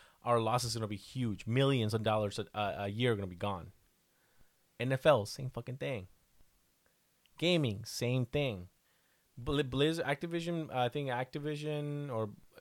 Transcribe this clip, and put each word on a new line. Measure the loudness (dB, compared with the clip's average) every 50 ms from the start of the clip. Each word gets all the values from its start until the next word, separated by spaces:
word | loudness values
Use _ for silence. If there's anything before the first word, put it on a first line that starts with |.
| -20 -20 _ _ 0
our | 2 4 4
loss | 4 4 2 2 0
is | 0 -2
gonna | -4 -4
be | -4 -4
huge. | -8 -10 -10 -4 -2 -2 -2 -2 -2 -2
Millions | 0 4 4 6 6 4 4 2 2 2
of | 2 2
dollars | 2 2 2 2 0 -2 -4
a, | -8 -6 -4
a, | -2 -2 -2 -2 -4
a | -4 -4
year | -2 0 2 2 2
are |
gonna | 2 -2
be | -6 -6
gone. | -4 -4 -4 -4 -4 -8 -14 -20 _ _ _ _ _ _ _ _ _ _ _ _ -20 -20 _ _ _ _ _ _ -4
N | -2 0
F | 0 4 8
L, | 8 8 8 4
same | -2 -6 -6 -8 -6
fucking | -6 -8 -8 -8 -8
thing. | -6 -6 -6 -4 -6 -8 -12 -18 _ _ _ _ _ -20 _ _ _ _ _ _ _ _ _ _ _ _ _ _ _ _ _ _
Gaming, | 0 2 4 4 4 4 2 0 -4 -6
same | -8 -6 -4 -2 0 2 0 0
thing. | 0 0 -2 0 0 -4 -6 -10 -14 _ _ _ _ _ _ _ _ _ _ _ _ -16
Bli-, | -8 -4 0 0 0 0
Blizzard, | 0 2 2 2 2 2 0 0
Activision, | -2 -2 -2 -4 -4 -4 -4 -2 -2 -2 -2 -4 -2
uh, | 0 0
I | 0 0
think | 0 -2 -4 -2
Activision, | -2 -4 -4 -6 -6 -6 -6 -4 -6 -4 -4 -4 -4 -4 -4 -4 -4 -6 -6 -4
or, | -2 -2 -4 -4 -6 -14 -20 -20 -20 -8